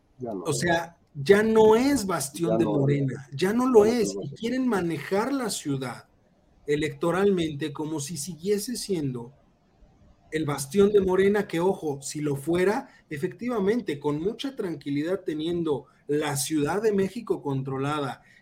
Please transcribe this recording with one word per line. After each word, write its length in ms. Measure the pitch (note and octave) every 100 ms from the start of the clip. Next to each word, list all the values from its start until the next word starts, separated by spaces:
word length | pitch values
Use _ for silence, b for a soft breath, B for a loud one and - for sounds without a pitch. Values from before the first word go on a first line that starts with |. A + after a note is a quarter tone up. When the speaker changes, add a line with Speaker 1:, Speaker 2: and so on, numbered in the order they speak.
| _ -
Speaker 1:
Ya 160 | A#2+
no. 100 | G2
Speaker 2:
O 80 | F2
sea, 460 | C#3 F3 E3+ E3+ - _
ya 280 | D3 C#3 G3+
no 340 | A3 A3 G#3+ A3+
es 300 | C4+ C4+ F#3+
bastión 460 | E3 - F#3+ E3
Speaker 1:
Ya 40 | C3+
Speaker 2:
de 60 |
Speaker 1:
no. 80 | D3+ D3+
Speaker 2:
Morena, 500 | C#3 C#3+ C3+ - -
ya 180 | C3+ F#3
no 140 | A#3 B3+
lo 180 | A3+
Speaker 1:
Ya 60 | G#3
no 60 | A#3+
Speaker 2:
es, 40 | G3
Speaker 1:
es 60 |
Speaker 2:
y 20 | G3
Speaker 1:
bastión. 200 | C#3+ C#3
Speaker 2:
quieren 300 | A3+ B3+ B3+
manejar 640 | G3 E3+ D3+ - G3 A#3+
la 180 | C#4 A3+
ciudad 580 | - D3 C3+ B2+ G#2+ - _ _ _ _ _ -
electoralmente 1080 | D3 D3+ C#3+ E3+ F3 G3+ F#3 D#3+ C#3+ D#3
como 280 | C#3+ D3+ D#3+
si 160 | C#3+ E3+
siguiese 600 | F#3+ D3+ F#3 G#3 A3+ A3
siendo 560 | - F3 C#3 A#2+ A#2+ _ _ _ _ _ - _ - _ -
el 160 | D#3 D3
bastión 440 | C#3 - G3+ G3+
de 100 | G#3
Morena, 460 | F#3 F#3 G3 G#3 G3+
que 140 | E3
ojo, 400 | F#3 F#3+ D#3 C#3
si 200 | - D3+
lo 160 | D3 C#3
fuera, 520 | E3 F3 F#3 A#3 - B -
efectivamente, 880 | D3 F3 - A#3+ A#3 F#3+ A#3+ - C#3
con 200 | D3 D3
mucha 360 | F#3 A#3 C#4 C4+
tranquilidad 640 | F#3+ C#3+ C#3+ C#3+ D#3+ F#3+
teniendo 680 | F3 D3+ E3 F3 D#3+ C3+ b b -
la 300 | D3 C3 C#3
Ciudad 440 | - D#3 C#3+ F#3+
de 120 | A3
México 500 | G3 F#3+ A#3+ - D#3+
controlada 800 | C#3+ C3+ C3+ C3+ C#3 D3+ C3+ A#2 b b